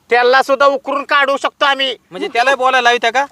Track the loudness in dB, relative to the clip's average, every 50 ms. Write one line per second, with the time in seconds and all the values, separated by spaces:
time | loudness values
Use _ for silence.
0 | _ -2 0 2 4 4 4 2 2 2 0 2 2 2 0 0 -4 -6 -6 -6
1 | -4 -2 0 0 0 0 -2 -2 -4 -6 -4 -2 -2 -2 0 -2 -2 -6 -6 -10
2 | _ _ -12 -10 -8 -4 -2 0 0 0 0 0 0 0 2 2 2 2 2 2
3 | 0 -2 0 -2 -4 -4